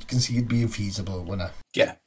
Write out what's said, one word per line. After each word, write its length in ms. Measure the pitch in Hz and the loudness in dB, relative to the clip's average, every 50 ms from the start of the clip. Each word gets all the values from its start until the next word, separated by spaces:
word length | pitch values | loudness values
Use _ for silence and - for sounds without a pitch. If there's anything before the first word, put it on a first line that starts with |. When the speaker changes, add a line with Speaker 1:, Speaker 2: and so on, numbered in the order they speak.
| - - | -2 0
Speaker 1:
can 100 | 127 123 | 0 2
see 200 | - - 120 120 | 2 2 2 0
it 100 | 120 113 | 2 4
being 200 | 120 117 117 110 | 2 2 2 2
feasible, 540 | - 107 101 98 92 101 92 98 95 90 | 0 -4 -4 -4 -4 -4 -4 -4 -4 -4
wouldn't 280 | 82 87 95 95 85 82 | -4 -4 -4 -4 -4 -6
it? 40 | - - - - - | -6 -12 -14 -4 2
Speaker 2:
Yeah, 200 | - - - - - _ | 4 4 4 2 -8 _